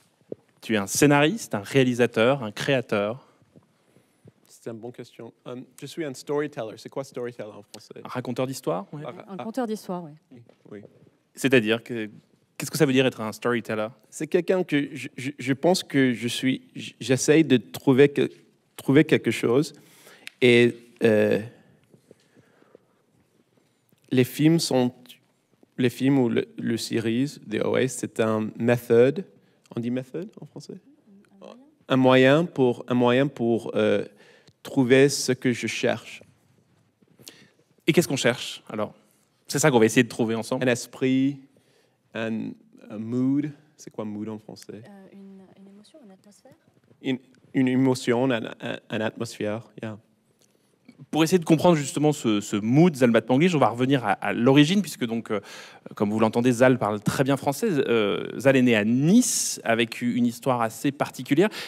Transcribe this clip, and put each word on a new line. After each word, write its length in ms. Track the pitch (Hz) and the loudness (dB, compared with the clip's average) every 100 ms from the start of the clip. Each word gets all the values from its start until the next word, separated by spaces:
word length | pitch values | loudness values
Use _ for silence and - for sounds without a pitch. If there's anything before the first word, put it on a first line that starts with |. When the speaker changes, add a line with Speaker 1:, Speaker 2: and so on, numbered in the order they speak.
| _ _ - - _ _ | _ _ -20 -20 _ _
Speaker 1:
Tu 140 | - | -4
es 20 | 107 | -2
un 100 | 95 | -2
scénariste, 720 | - 147 143 151 226 - 107 | 2 4 4 2 0 -6 -8
un 60 | |
réalisateur, 840 | 101 139 127 120 117 113 117 143 | -2 2 2 2 0 2 2 0
un 80 | 110 | -4
créateur ? 720 | - - 135 - 104 101 127 _ _ _ - _ _ _ _ _ _ - _ _ | -8 -2 -2 0 -2 -2 -6 _ _ _ -20 _ _ _ _ _ _ -20 _ _
Speaker 2:
C'est 240 | - 123 | -20 -16
une 80 | 113 | -14
bonne 140 | 120 | -16
question. 400 | 123 123 - 117 - 139 | -18 -20 -20 -20 -20 -18
Euh, 80 | 123 - - | -16 -16 -18
je 60 | 143 | -16
suis 180 | - | -10
un 100 | 151 | -10
storyteller. 600 | 127 - 147 151 143 110 113 | -10 -6 -4 -4 -8 -12 -12
C'est 120 | 123 | -14
quoi 140 | 143 | -12
storyteller 460 | 135 131 120 123 107 | -12 -10 -10 -12 -16
en 140 | 104 | -16
français ? 320 | - - - - | -20 -20 -20 -20
Speaker 1:
Un 40 | 107 | -12
raconteur 380 | 123 120 123 131 | -10 -8 -6 -6
d'histoire, 400 | 135 - 170 196 | -6 -6 -6 -8
ouais. 100 | 147 | -14
Speaker 2:
Ah, 60 | 151 - - | -14 -16 -16
Speaker 3:
Un 60 | 185 | -12
Speaker 2:
ah. 60 | |
Speaker 3:
conteur 220 | 220 240 233 | -10 -8 -6
d'histoire, 380 | 214 - 180 | -8 -10 -12
oui. 80 | 160 151 _ 123 113 _ - | -12 -20 _ -20 -20 _ -20
Speaker 2:
Oui. 120 | 104 107 _ _ _ _ | -20 -20 _ _ _ _
Speaker 1:
C'est-à-dire 480 | - 131 127 107 113 | -6 2 2 2 -2
que, 260 | - 117 107 - _ _ _ - | -4 -10 -10 -14 _ _ _ -14
qu'est-ce 140 | - | -8
que 80 | - | -2
ça 80 | 151 | 2
veut 60 | |
dire 140 | 131 131 | 2 0
être 140 | - | -2
un 120 | 110 | -8
storyteller ? 560 | 101 120 120 104 107 107 - _ | -6 -4 -4 -4 -6 -6 -10 _
Speaker 2:
C'est 180 | - 160 | -12 -4
quelqu'un 340 | 185 170 185 | -2 0 -2
que 320 | 180 147 143 | 0 -2 -4
je, 140 | 135 123 - | -8 -14 -12
je, 140 | 127 - | -12 -8
je 160 | 127 | -4
pense 300 | 135 165 180 | 0 2 0
que 300 | - 139 131 | 0 0 2
je 160 | 110 117 | 0 -6
suis, 340 | - 131 131 _ - | -4 -4 -4 _ -18
j-, 180 | - - | -18 -8
j'essaye 420 | 110 131 - 151 | -2 0 4 4
de 120 | 147 127 | 4 2
trouver 540 | - - - 127 143 | 0 -6 2 6 4
que, 200 | 139 - - _ _ _ - | 4 -4 -6 _ _ _ -10
trouver 280 | - 135 | 0 2
quelque 260 | 160 123 120 | 4 2 0
chose. 420 | 110 120 123 170 - _ _ - - - - | -2 0 0 -2 -8 _ _ -20 -20 -18 2
Et, 360 | 123 120 120 117 - - | 4 6 6 2 -14 -2
euh, 380 | 117 107 107 104 113 - _ _ _ _ _ _ _ _ _ _ _ - _ _ _ _ _ _ _ _ _ _ _ _ - | 2 4 2 0 -4 -16 _ _ _ _ _ _ _ _ _ _ _ -20 _ _ _ _ _ _ _ _ _ _ _ _ -4
les 140 | 127 | 0
films 340 | 123 - 151 165 | 0 2 2 2
sont, 340 | - 131 123 - - - _ _ _ _ _ - | 2 0 0 -2 -20 -20 _ _ _ _ _ -2
les 140 | 123 | -2
films 280 | - 135 139 | 0 0 2
ou 120 | 120 | 2
le, 180 | 113 - - | 0 -4 -6
le 180 | 120 117 | -4 -4
series, 600 | - 117 113 113 143 - - | -4 -4 -2 -2 -4 -6 -8
The 120 | 107 | -4
O 140 | - 113 | -2 -2
A, 100 | 127 | -2
c'est 340 | - - - | -4 -8 -2
un 280 | 110 110 107 - | 0 0 -4 -4
method. 680 | 117 120 - 117 127 147 185 _ _ _ - 120 | 0 0 2 4 4 2 -8 _ _ _ -14 -8
On 40 | |
dit 100 | 117 | -6
method 400 | 127 127 156 214 - | -6 -8 -12 -14 -16
en 60 | 147 | -20
français ? 340 | - - 190 269 302 _ 196 _ 196 - 247 285 _ - | -20 -18 -20 _ _ _ -20 _ _ -20 -20 _ _ -2
Un 80 | 131 | 2
moyen 500 | 131 131 131 151 175 | 6 6 6 6 2
pour, 380 | - 127 120 - | 0 0 0 -2
un 60 | |
moyen 340 | 123 120 123 143 | 0 2 2 0
pour, 480 | - 117 113 - 107 | -2 -2 -2 -2 0
euh, 280 | 107 104 - _ _ _ _ _ | 0 0 -4 _ _ _ _ _
trouver 460 | - - 120 131 139 | -8 0 4 6 6
ce 240 | 139 - | 2 -4
que 200 | 127 131 | -2 -2
je 140 | 120 110 | -4 -4
cherche. 560 | - 117 110 - - _ _ _ _ _ _ _ _ _ _ - - _ _ _ _ - | -4 -2 -4 -8 -20 _ _ _ _ _ _ _ _ _ _ -20 -20 _ _ _ _ -2
Speaker 1:
Et 60 | |
qu'est-ce 160 | 139 - | 2 2
qu'on 80 | 135 | 0
cherche, 460 | 123 120 - - - | 0 -2 -6 -14 -12
alors ? 240 | 110 101 - _ _ _ _ - | -8 -8 -10 _ _ _ _ -8
C'est 120 | 147 | 0
ça 120 | 156 | 4
qu'on 80 | 123 | 4
va 80 | 110 | 4
essayer 160 | 127 | 4
de 60 | 120 | 0
trouver 260 | - 113 | 0 -4
ensemble. 320 | 113 107 131 127 | -4 -4 -2 0
Speaker 2:
Un 60 | |
esprit, 680 | 120 - - 131 131 135 135 - _ _ _ _ _ _ | -2 -4 -4 0 0 0 -4 -14 _ _ _ _ _ _
un, 380 | 107 113 110 110 - _ _ - | -8 -6 -6 -8 -12 _ _ -18
un 80 | 107 | -14
mood. 520 | 113 123 131 139 151 - _ _ | -6 -2 0 0 -4 -8 _ _
C'est 140 | - | -18
quoi 140 | - | -12
mood 240 | 107 104 107 | -10 -8 -10
en 100 | 107 | -10
français ? 440 | - - - 104 117 | -14 -20 -18 -20 -20
Speaker 3:
Euh, 200 | 202 - | -20 -20
une, 300 | 196 196 190 185 _ | -20 -20 -20 -20 _
une 100 | 196 | -20
émotion, 300 | 202 208 320 | -20 _ -20
une 60 | 214 | -20
atmosphère ? 460 | 190 208 _ 254 _ _ _ _ _ | -20 _ _ _ _ _ _ _ _
Speaker 2:
Une, 160 | 139 127 _ _ _ | -6 -6 _ _ _
une 140 | 143 127 | 0 2
émotion, 600 | 127 135 127 - 120 131 | 2 2 0 0 0 0
un, 160 | 117 - | -2 -6
un, 320 | - 120 110 - | -10 -12 -12 -8
une 120 | 107 | -6
atmosphère, 680 | 107 - 110 - 104 110 - - | -6 -6 -10 -8 -6 -8 -10 -16
yeah. 160 | 110 107 _ _ _ _ _ _ _ _ _ - - | -14 -14 _ _ _ _ _ _ _ _ _ -20 -6
Speaker 1:
Pour 100 | 147 | -2
essayer 160 | 160 185 | 2 2
de 60 | |
comprendre 320 | 160 160 180 160 | 4 4 6 4
justement 360 | 135 143 151 | 0 0 0
ce, 280 | 147 117 104 | 2 0 0
ce 160 | - 104 | 0 -4
mood 400 | 107 139 180 135 | 2 6 6 4
Zal 160 | 127 | 4
Batmanglij, 420 | 113 110 127 185 | 4 2 2 2
on 60 | 156 | 2
va 80 | 113 | 0
revenir 360 | 120 131 139 | 0 0 0
à, 100 | 107 | 0
à 180 | 95 104 | -4 -2
l'origine, 500 | 101 120 139 147 202 | 0 4 6 6 2
puisque 240 | 185 - 120 | -2 -6 -6
donc, 240 | 117 - | -6 -6
euh, 80 | 104 - - - - - | -8 -8 -18 -20 -20 -14
comme 160 | - 104 | -4 -2
vous 80 | 107 | 0
l'entendez, 320 | 110 120 123 | 0 2 0
Zal 260 | 117 127 120 | 4 4 4
parle 220 | 104 104 | 0 -2
très 220 | - - | -2 -2
bien 140 | 135 139 | 0 -2
français. 320 | 147 139 233 | -4 -4 -2
Euh, 640 | 151 - 117 104 90 - - | -2 0 0 0 -2 -6 -2
Zal 200 | 135 135 | 2 4
est 60 | |
né 120 | 123 | 4
à 100 | 110 | 2
Nice, 760 | 107 123 151 233 247 - - - | 2 2 4 4 4 -2 -6 -6
avec 400 | - 117 117 - | -2 0 -2 -4
une 240 | 120 113 120 | -4 0 -2
histoire 340 | 117 139 123 | -2 -4 -2
assez 300 | 113 - 147 | -4 -4 -6
particulière. 600 | 143 127 - 127 143 208 - | -4 -6 -8 -4 0 0 -2